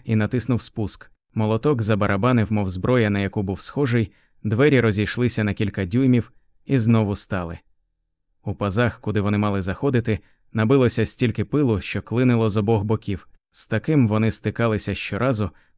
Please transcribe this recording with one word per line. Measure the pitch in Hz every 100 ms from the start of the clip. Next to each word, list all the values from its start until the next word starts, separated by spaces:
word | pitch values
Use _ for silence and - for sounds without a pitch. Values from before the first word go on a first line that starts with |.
і | - 110
натиснув | 107 127 - 120
спуск. | - - 101 - - _ _
Молоток | - 107 110 147 139
забарабанив, | 104 107 101 98 120 123 107
мов | 107 98
зброя, | 90 92 127 107
на | 101
яку | 98 110
був | 98 92
схожий, | - - 139 120 107 - _ _
двері | 110 107 147 135
розійшлися | 113 101 104 - 123 -
на | 104
кілька | 95 107 - 95
дюймів | 110 131 123 113 _ _ _
і | - 139
знову | 113 113 104 101
стали. | - 98 85 87 - _ _ _ _ _ _ _
У | -
пазах, | 98 101 95 120 -
куди | - 104
вони | 101 104
мали | 104 98
заходити, | 92 90 139 127 113 107 - _ _
набилося | 113 110 139 123 - 104
стільки | - 123 110
пилу, | 101 143 139 104
що | - 104
клинило | - 113 127 117 113
з | 104
обох | 104 113
боків. | 104 110 - 95 - - _
З | - -
таким | 110 - 156 117
вони | 107 110
стикалися | - 107 - 117 107 -
щоразу, | 98 - 101 123 113 101 - _